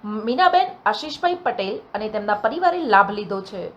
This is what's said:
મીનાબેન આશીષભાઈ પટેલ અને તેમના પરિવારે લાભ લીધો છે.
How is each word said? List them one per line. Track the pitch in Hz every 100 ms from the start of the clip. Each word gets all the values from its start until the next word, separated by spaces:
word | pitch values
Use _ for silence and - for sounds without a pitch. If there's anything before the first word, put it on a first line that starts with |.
મીનાબેન | 208 214 220 254 359 359 370 - 202
આશીષભાઈ | 214 302 - 349 349
પટેલ | 247 240 190 180 -
અને | 202 214
તેમના | 214 202
પરિવારે | 208 220 311 359 359
લાભ | 294 196 202
લીધો | 208 190 196
છે. | 190 190 -